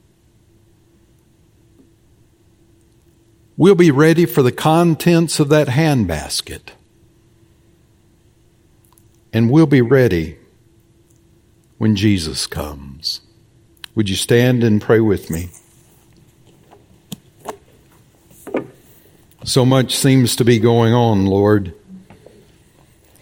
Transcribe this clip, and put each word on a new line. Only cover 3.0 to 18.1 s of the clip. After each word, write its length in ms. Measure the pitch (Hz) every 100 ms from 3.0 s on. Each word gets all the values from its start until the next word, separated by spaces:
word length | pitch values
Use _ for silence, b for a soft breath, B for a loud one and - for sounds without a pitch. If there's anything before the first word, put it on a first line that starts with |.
| _ _ _ _ _ -
we'll 160 | 170
be 160 | 180 175
ready 340 | 131 160 165
for 180 | 165 -
the 100 | 123
contents 840 | - 156 165 175 156 170 170 165 -
of 120 | 139
that 180 | 151 135
handbasket. 1000 | 123 160 135 92 76 - - - - - - _ _ _ _ _ _ _ _ _ _ _ _ _ _ _ _ _ _ _ _ _ _ _ _ _
And 160 | 113 117
we'll 140 | 151
be 160 | 156 143
ready 560 | 117 135 120 87 80 - _ _ _ _ _ _ _ _ _ _ _ _ _ -
when 180 | 110 101
Jesus 500 | 107 98 78 67 -
comes. 760 | - 73 71 69 69 - - _ _ _ _ _ _ -
Would 160 | 113 101
you 40 |
stand 480 | 92 - 120 123 123
and 160 | 117 104
pray 220 | - 117
with 300 | 110 90 -
me? 180 | 82 90 - _ _ _ _ _ _ _ _ _ _ _ - _ _ _ - _ _ - - _ _ _ _ _